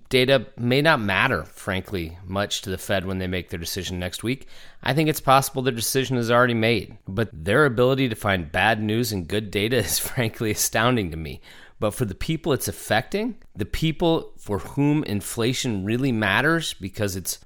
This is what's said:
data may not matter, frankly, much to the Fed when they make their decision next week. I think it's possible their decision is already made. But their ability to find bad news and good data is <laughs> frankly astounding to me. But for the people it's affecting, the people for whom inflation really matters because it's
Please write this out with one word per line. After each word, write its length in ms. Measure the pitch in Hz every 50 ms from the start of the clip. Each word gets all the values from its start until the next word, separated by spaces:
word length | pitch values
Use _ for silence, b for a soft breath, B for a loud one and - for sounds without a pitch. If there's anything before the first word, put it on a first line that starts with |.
| -
data 400 | - 131 127 127 131 139 127 - - -
may 240 | - 117 120 127 143
not 200 | 147 165 156 123
matter, 420 | 107 98 95 98 117 135 113 80 80
frankly, 760 | - - - - 104 92 95 - - 101 90 82 80 85 90 95
much 360 | 92 95 98 104 - - -
to 80 | - 101
the 80 | 92
Fed 280 | - - - 101 95 90
when 120 | 95 95
they 100 | 92 92
make 220 | 92 92 90 85 -
their 100 | 101 82
decision 400 | 82 - - 98 85 87 92 87
next 240 | 90 90 - - -
week. 240 | 113 135 - - B B B B B B B
I 120 | - 127 131
think 160 | 160 156 156
it's 100 | 151 -
possible 420 | - 135 131 135 131 - - 135
their 120 | 127 127 117
decision 420 | 117 110 - - 156 127 123 131
is 160 | 120 117 113
already 220 | 120 120 123 123 117
made. 440 | 113 110 113 120 98 - - - - - -
But 200 | 95 98 - - -
their 320 | 78 80 95 110 143 151
ability 420 | 139 113 123 123 131 135 131 135
to 80 | 120 110
find 340 | - - 104 95 90 82 76
bad 320 | - 90 98 110 113 107
news 300 | 107 104 107 117 123 107
and 160 | 107 92 85
good 240 | 73 98 107 110 95
data 240 | 101 101 104 117 131
is 240 | 117 107 - - -
<laughs> 0 |
frankly 520 | - - - 131 117 110 - - 117 107
astounding 600 | - - - - - 110 113 123 127 117 95 80
to 60 | 78
me. 240 | 80 78 71 - - B B B B B B B B
But 160 | 113 104 -
for 100 | - 123
the 80 | 98 87
people 400 | - - - 160 156 - 170 131
it's 140 | - -
affecting, 720 | - - - - - 107 113 - - - 202 220 247 202 - - - -
the 100 | - -
people 680 | - - - 160 160 151 - 180 165 165 147 - - -
for 220 | - - - 101 92
whom 440 | - - - 139 143 147 147 156 -
inflation 800 | - 104 101 - - - 117 113 127 127 - - 127 107 95 92
really 280 | 104 113 120 139 135
matters 640 | 117 107 107 95 98 117 135 156 165 165 156 - -
because 400 | - 92 95 - - 107 101 92
it's 240 | 95 85 - - - -